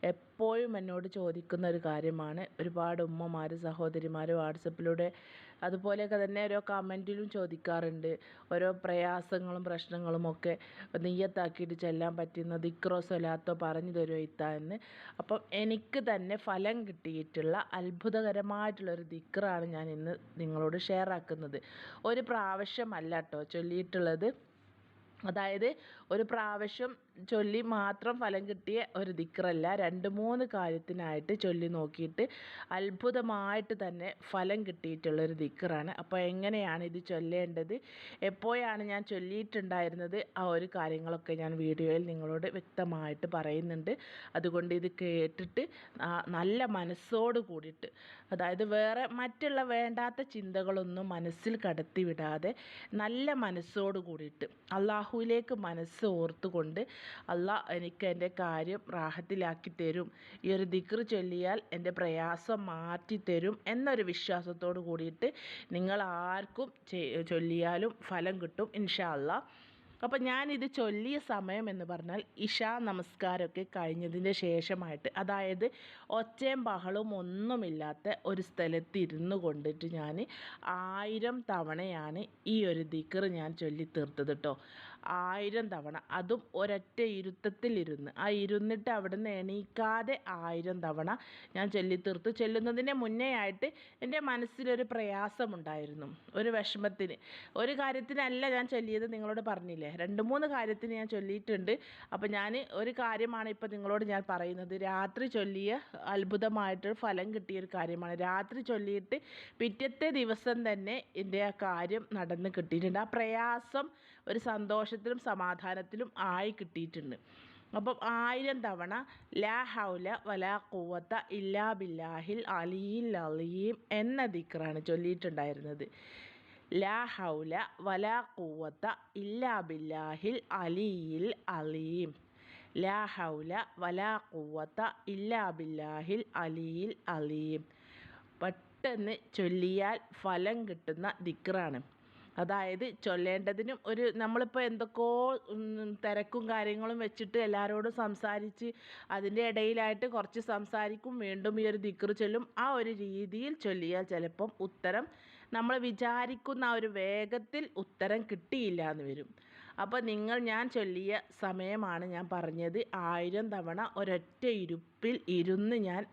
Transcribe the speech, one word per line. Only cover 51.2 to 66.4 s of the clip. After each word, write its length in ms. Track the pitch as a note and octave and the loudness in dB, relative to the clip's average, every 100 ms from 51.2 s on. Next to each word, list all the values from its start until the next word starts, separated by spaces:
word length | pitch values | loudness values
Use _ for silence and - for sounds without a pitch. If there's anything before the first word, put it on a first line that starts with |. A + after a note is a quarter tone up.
| E3+ E3+ A3+ A3+ G3+ | -2 -2 -2 0 0
കടത്തിവിടാതെ 880 | E3 D#3+ - F3+ D#3+ D#3 D#3 F3 B3+ - - - G3+ | 0 -2 2 2 2 0 0 0 -2 -10 -16 -6 -2
നല്ല 320 | G#3+ A#3+ C#4+ C#4 G#3+ | 0 2 2 2 0
മനസ്സോട് 540 | F3+ E3+ G#3 G3 F#3+ | -2 -4 0 0 0
കൂടിയിട്ട് 460 | F3 D#3 D3+ D3 - - - F#3+ | -4 -8 -10 -6 -8 -8 -4 2
അള്ളാഹുവിലേക്ക് 800 | G3+ G#3 G#3 A#3 A3+ A#3 A#3 A#3+ F#3 | 4 4 0 0 4 4 4 -2 -2
മനസ്സ് 380 | E3 E3 - A3 F3 | -4 -6 0 2 4
ഓർത്തുകൊണ്ട്, 600 | E3 D#3+ F#3+ F3 D#3 D#3+ B3 - - - - | 2 0 -2 0 0 -2 -4 -6 -14 -12 -2
"അള്ളാ, 220 | F3 F#3 G#3+ - F3 | 2 2 0 0 -4
എനിക്ക് 300 | E3+ E3+ F#3+ | -4 -2 0
എൻ്റെ 180 | F3 F3+ F3+ | 2 -2 0
കാര്യം 420 | F3+ D#3+ D#3+ G3 - F3 | 0 0 0 -4 -4 -2
റാഹത്തിലാക്കി 760 | D#3 D#3 E3+ G3 F3 E3 F3 E3 | -2 -4 -2 0 0 -2 -8 -2
തരും, 280 | E3 E3+ F3 - - - F3+ | 0 0 -4 -8 -20 -6 2
ഈ 20 | F#3+ | 2
ഒരു 100 | F#3+ | 4
ദിക്ർ 260 | F#3 F3+ A3 A#3 | 2 2 -2 2
ചൊല്ലിയാൽ 480 | G#3+ F#3 F3 F3+ G#3+ - F3 | 0 0 0 2 0 -2 -2
എൻ്റെ 160 | F3 F3+ | -2 2
പ്രയാസം 600 | F3+ D#3+ E3 E3+ - A3 G3 | 2 2 0 -2 0 -2 0
മാറ്റി 460 | D#3+ E3+ F3 - G#3+ G3+ | -4 -4 -4 -2 -4 4
തരും" 300 | E3+ F3+ G#3+ - | 4 4 0 -2
എന്നൊരു 300 | A#3 C#4 B3 F#3 | 0 2 2 2
വിശ്വാസത്തോട് 680 | F3 - F3+ F3 E3+ F3+ F3+ | -2 0 0 -2 -2 -2 -2
കൂടിയിട്ട് 480 | E3+ E3 E3 D#3+ B3+ - - - - F3 | -2 -2 -2 0 0 0 -12 -14 -4 0
നിങ്ങൾ 260 | F#3 G3+ F#3+ F3 F3+ | 2 2 0 0 0
ആർക്കും 420 | F#3 | -2